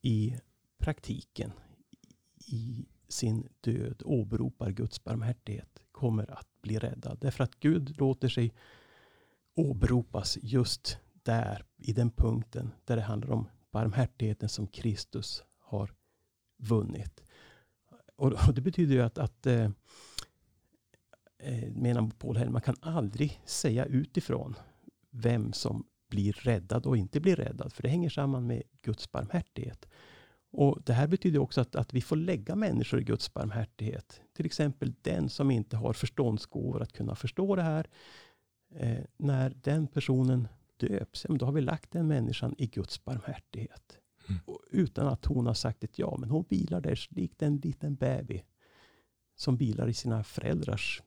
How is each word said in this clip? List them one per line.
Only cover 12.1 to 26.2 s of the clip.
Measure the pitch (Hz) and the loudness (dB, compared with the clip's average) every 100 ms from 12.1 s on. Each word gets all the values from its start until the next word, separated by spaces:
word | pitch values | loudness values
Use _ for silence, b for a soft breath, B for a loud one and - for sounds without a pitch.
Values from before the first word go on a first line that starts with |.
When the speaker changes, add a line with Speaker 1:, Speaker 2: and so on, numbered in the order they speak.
Speaker 1:
punkten | - 113 117 113 120 117 - - | 4 2 2 -4 -6 -8 -10 -4
där | 113 | -2
det | |
handlar | 107 110 127 | -2 -4 -2
om | 117 107 - _ | -4 -4 -12 _
barmhärtigheten | 107 113 101 123 _ 107 107 107 | -2 0 0 -2 _ -4 -2 -4
som | - 104 | -4 -6
Kristus | - 117 101 - - - - - _ | -2 -2 -2 -6 -8 -8 -10 -12 _
har | _ 101 101 - _ _ _ _ _ _ | _ -6 -6 -8 _ _ _ _ _ _
vunnit. | 110 113 98 78 101 - - B B B B B _ - - _ | 0 2 2 -6 -10 -14 -20 B B B B B _ -20 -20 _
Och, | 135 113 - | 0 6 6
och | |
det | 135 | 6
betyder | 143 180 160 131 | 0 4 4 6
ju | |
att, | 117 - | 4 2
att, | 107 _ 127 | -4 _ 2
eh, | 120 107 101 B B B B B B _ _ _ _ _ _ _ - _ _ | 4 2 -2 B B B B B B _ _ _ _ _ _ _ -20 _ _
eh, | 135 120 117 | -6 -6 -4
menar | 113 120 120 110 - | 0 2 4 0 -2
Paul | - 110 | -2 0
Helm, | 120 | 0
man | 120 | 0
kan | - - | 0 -2
aldrig | 160 165 107 110 147 - - | -2 -2 -2 0 -2 -2 -8
säga | - - 117 131 | -2 0 2 2
utifrån | 131 151 - - - - - B B B _ _ | 0 2 -2 0 -2 -2 -10 B B B _ _
vem | 120 117 117 - | 0 2 4 2
som | - - 110 - _ _ | -2 -2 -4 -6 _ _
blir | 98 | 0